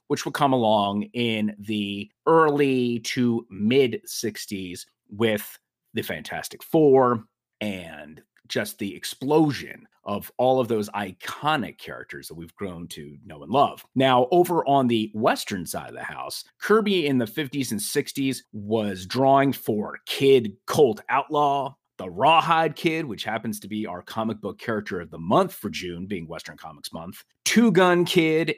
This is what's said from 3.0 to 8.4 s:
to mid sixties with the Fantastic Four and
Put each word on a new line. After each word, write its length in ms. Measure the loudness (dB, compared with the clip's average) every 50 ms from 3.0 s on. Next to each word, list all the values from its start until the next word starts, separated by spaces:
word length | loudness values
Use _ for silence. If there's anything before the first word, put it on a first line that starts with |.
to 460 | -6 -4 -2 0 2 2 2 0 -4 _
mid 520 | -8 -2 0 4 4 4 4 4 0 -6 _
sixties 840 | -10 -10 -6 -6 -6 -8 -8 -12 -10 -10 -10 -10 -10 -12 -14 -16 _ _ _ _ _
with 480 | -4 0 0 0 0 0 -4 -8 -16 -20 _ _ _ _ _ _ -8
the 80 | -8
Fantastic 600 | -6 -6 -10 -10 -10 -10 -10 -10 -10 -12 -14 -16
Four 640 | -10 0 2 4 6 8 8 6 6 4 2 -2 -6 _ _ _ _ _ _ -8
and 600 | -8 -8 -8 -8 -12 -14 -16 -18 -18 -18 -20 -20 _ _ _ _